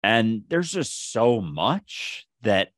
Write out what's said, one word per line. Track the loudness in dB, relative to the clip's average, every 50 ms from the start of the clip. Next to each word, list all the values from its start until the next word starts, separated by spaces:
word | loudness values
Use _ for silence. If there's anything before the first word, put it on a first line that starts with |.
And | 4 4 4 4 4 2 0 -2 -4 _
there's | -2 -2 -2 -2
just | -4 -6 -6 -6 -8 -10 -12 -6
so | 0 2 4 4 4 2
much | -2 -6 -4 0 0 0 0 -2 _ -12 -14 -12 -10 -10 -12 -14 -18 _ _ _
that | 0 2 2 2 0 -2 _